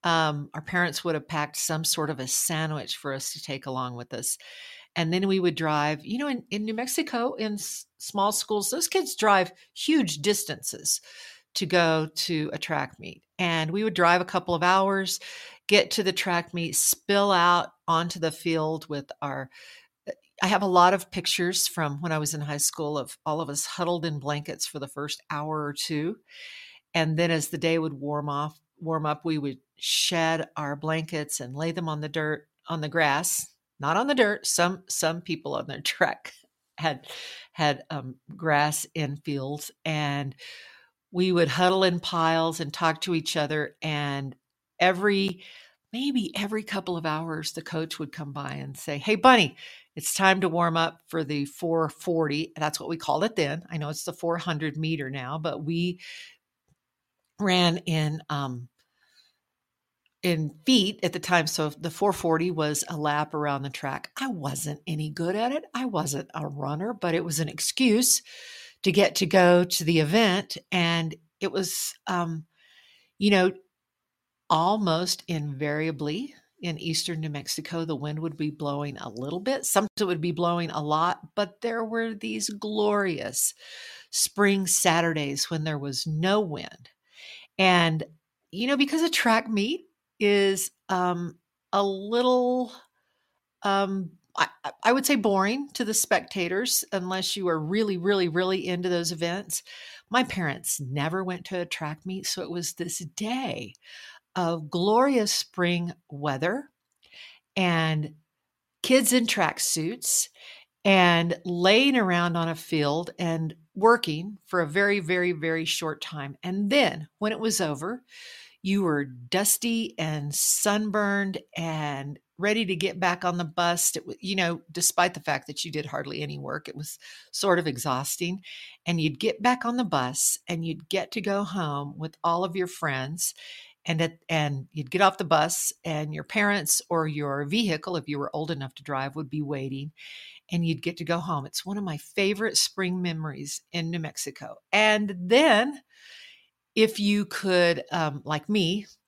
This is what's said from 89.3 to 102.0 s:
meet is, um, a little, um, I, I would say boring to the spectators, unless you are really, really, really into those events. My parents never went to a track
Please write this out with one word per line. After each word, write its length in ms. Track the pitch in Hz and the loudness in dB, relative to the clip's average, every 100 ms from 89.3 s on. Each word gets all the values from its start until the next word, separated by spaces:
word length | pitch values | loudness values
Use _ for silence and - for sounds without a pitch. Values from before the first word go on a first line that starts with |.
| 226 226 | 4 2
meet 340 | 214 208 349 - _ _ _ | 0 0 -2 -8 _ _ _
is, 540 | 208 202 196 196 - _ _ | 4 6 4 2 -4 _ _
um, 500 | 185 180 175 175 - _ _ _ | 0 0 0 -4 -10 _ _ _
a 120 | 196 | 0
little, 880 | 202 190 202 233 247 254 247 254 247 - _ _ _ _ _ _ _ _ | 0 -2 -2 2 4 4 4 0 -2 -8 _ _ _ _ _ _ _ _
um, 480 | 202 196 196 196 170 - _ | 0 2 2 -2 -6 -12 _
I, 140 | - 160 - - - | -2 -2 -2 -12 0
I 100 | - | 4
would 120 | 254 | 4
say 120 | 269 277 | 4 2
boring 520 | 208 196 190 254 285 | 4 4 2 0 -6
to 100 | - | -6
the 80 | 220 | -2
spectators, 920 | 214 - 190 - 202 170 185 254 - - | 0 2 2 0 -4 -2 0 0 -2 -2
unless 460 | 196 180 185 190 - | -4 -2 -4 -2 -2
you 120 | 180 | 0
are 120 | 160 | 0
really, 380 | 151 202 214 185 | 0 0 0 0
really, 300 | 180 202 175 | 2 4 4
really 380 | 165 185 190 175 | 2 2 0 -2
into 220 | 180 180 | -2 0
those 240 | 175 170 | 0 0
events. 500 | 170 170 180 202 - - - - - _ | -2 -4 -4 -6 -8 -8 -18 -18 -20 _
My 140 | 240 | 0
parents 580 | 254 - 165 139 - - | 0 0 -2 -2 -4 -4
never 420 | 135 143 151 180 | -4 -2 -2 -2
went 220 | 185 180 - | -4 -6 -6
to 140 | 185 | -6
a 60 | 175 | -6
track 400 | - 151 156 | -6 -8 -8